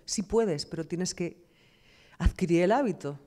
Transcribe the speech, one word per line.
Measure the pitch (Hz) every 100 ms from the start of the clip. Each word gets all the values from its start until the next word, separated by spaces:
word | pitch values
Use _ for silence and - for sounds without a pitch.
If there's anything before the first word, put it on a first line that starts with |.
Sí | - -
puedes, | 185 220 220 147 -
pero | 165
tienes | 160 170 180
que | - 170 - _ _ _ _ _ _ _ -
adquirir | 180 - 175 170
el | 180
hábito. | 240 254 151 143 143